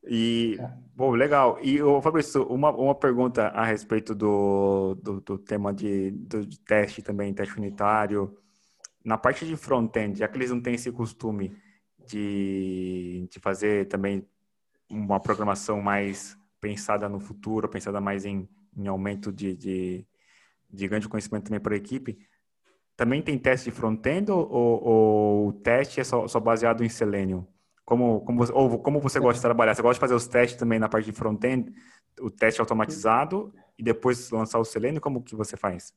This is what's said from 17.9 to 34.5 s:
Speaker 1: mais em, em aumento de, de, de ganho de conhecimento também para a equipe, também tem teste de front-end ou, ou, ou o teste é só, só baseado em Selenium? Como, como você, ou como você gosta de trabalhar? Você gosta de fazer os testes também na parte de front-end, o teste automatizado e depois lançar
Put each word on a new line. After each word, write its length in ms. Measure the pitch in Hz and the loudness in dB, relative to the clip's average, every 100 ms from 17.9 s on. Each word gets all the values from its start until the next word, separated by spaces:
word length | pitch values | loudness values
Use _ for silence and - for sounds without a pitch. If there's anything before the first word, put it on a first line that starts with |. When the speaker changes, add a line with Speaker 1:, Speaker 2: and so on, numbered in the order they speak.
| 101 | -4
Speaker 1:
mais 240 | 98 98 | -4 -4
em, 240 | 101 98 92 _ _ - | -6 -8 -8 _ _ -10
em 100 | 98 | -6
aumento 460 | 95 101 101 104 | -4 -4 -6 -8
de, 220 | 98 98 | -6 -6
de, 520 | 92 95 92 92 92 - _ _ _ _ _ _ | -6 -6 -6 -4 -8 -12 _ _ _ _ _ _
de 180 | 98 98 | -8 -4
ganho 120 | 107 | -4
de 60 | 104 | -4
conhecimento 360 | 107 - 107 | -8 -6 -8
também 160 | 98 107 | -4 -4
para 140 | 107 | -2
a 20 | 104 | -4
equipe, 420 | 101 131 127 104 _ _ _ _ _ _ _ - | -4 -8 -8 -14 _ _ _ _ _ _ _ -2
também 240 | 120 139 | 0 0
tem 160 | 151 139 | 0 0
teste 340 | 131 127 127 | 2 2 0
de 60 | 110 | -4
front-end 540 | 113 110 127 170 208 | -2 0 0 0 0
ou, 180 | 190 156 | 0 0
ou, 360 | 127 120 113 | 2 4 4
ou 640 | 117 113 110 107 104 104 104 | 6 6 8 6 4 4 2
o 40 | |
teste 480 | 101 - 120 139 - | 0 2 2 2 -4
é 40 | |
só, 220 | 127 123 92 | 0 0 0
só 100 | 117 | 0
baseado 460 | 113 113 117 113 | 2 4 4 2
em 40 | 117 | 0
Selenium? 560 | - 107 101 95 92 90 _ _ _ | 0 0 0 -2 -4 -8 _ _ _
Como, 360 | - 120 123 107 | 0 2 4 2
como 180 | - 120 | 0 0
você, 140 | 120 | 2
ou 240 | 131 131 117 | 4 4 2
como 220 | - 147 | 0 0
você 180 | 139 139 | 0 2
gosta 140 | 123 120 | 4 4
de 40 | |
trabalhar? 320 | 120 117 110 | 2 4 4
Você 80 | 107 | 6
gosta 120 | 117 | 4
de 60 | 123 | 4
fazer 140 | 135 | 2
os 120 | 120 120 | 2 2
testes 320 | 123 120 - | 2 2 2
também 200 | 117 113 | 0 2
na 100 | 110 | 2
parte 180 | 110 107 | 0 -2
de 60 | |
front-end, 580 | 104 110 104 120 131 117 - - _ _ - | -4 -4 -2 0 -2 -4 -12 -20 _ _ -12
o 100 | 123 | -12
teste 300 | - 110 110 | 0 2 2
automatizado 920 | 113 113 107 101 110 117 151 190 214 - _ - | 0 0 0 0 4 4 2 -4 -8 -16 _ -8
e 40 | |
depois 480 | 117 113 127 123 - | -2 0 2 0 -2
lançar 280 | 113 110 | -4 0